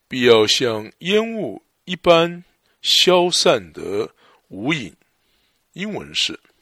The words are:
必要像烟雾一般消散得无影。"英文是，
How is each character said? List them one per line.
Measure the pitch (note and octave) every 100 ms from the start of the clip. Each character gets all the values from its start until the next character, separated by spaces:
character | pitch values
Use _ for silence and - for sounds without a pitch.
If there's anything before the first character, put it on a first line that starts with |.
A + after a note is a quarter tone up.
| _
必 | C3
要 | A#2+ A2 G#2+
像 | - B2 A2 A2 _
烟 | E3+ G#3 A3+ A3+
雾 | C#3+ F#2+ _ _
一 | - F3+
般 | F3+ E3 E3+ F3 - _ _ _
消 | - - - F3+ F3
散 | - F3+ B2+ E2+
得 | D#2 E2 G2+ - _ _ _ _
无 | F#2 A#2+
影。" | D#3+ F#2+ - _ _ _ _ _ _ _
英 | - G#3+
文 | D#3 C#2+
是， | D2+ - - _ _